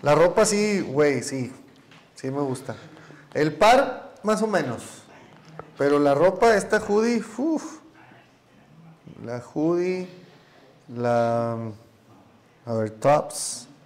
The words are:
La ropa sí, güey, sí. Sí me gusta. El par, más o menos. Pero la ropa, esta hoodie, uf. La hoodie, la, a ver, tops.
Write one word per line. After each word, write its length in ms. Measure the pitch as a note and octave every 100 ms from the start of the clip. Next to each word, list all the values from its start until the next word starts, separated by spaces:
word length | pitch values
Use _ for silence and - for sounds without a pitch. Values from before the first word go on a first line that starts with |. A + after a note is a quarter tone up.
La 100 | C3+
ropa 300 | D3 F3 F3
sí, 380 | G#3+ G#3 G#3+ G3
güey, 400 | - C3+ D3 C3+
sí. 280 | A2+ C3+ B2+ - - _ _ - _
Sí 160 | - C3
me 120 | C#3
gusta. 340 | C#3+ B2 - G#2+ - - - - -
El 220 | - D3+
par, 580 | D3 G#3+ B3+ C4+ - - -
más 200 | G#3 G#3
o 40 | A3
menos. 360 | F#3+ C#3 A2 - - - - - - - - - -
Pero 200 | C#3+ D3
la 160 | C#3+
ropa, 400 | C#3 F3 F#3+ A#3 G#3
esta 220 | G3 G#3+
hoodie, 460 | G#3 G#3 A3+ A#3+ - -
uf. 400 | D4+ D#4+ - - - - - - _ _ _ _ _ - - - - -
La 140 | A2+ A#2+
hoodie, 680 | - - D#3 F3 F3+ F#3 F3+ - - - _ - - _ -
la, 640 | A#2+ A#2+ A#2+ A#2 A#2 A#2 A#2 A2+ G#2 - _ _ - _ _ _ _ A#2+
a 60 |
ver, 160 | A2+ A2
tops. 760 | G#2+ C3+ D3 - - - - - -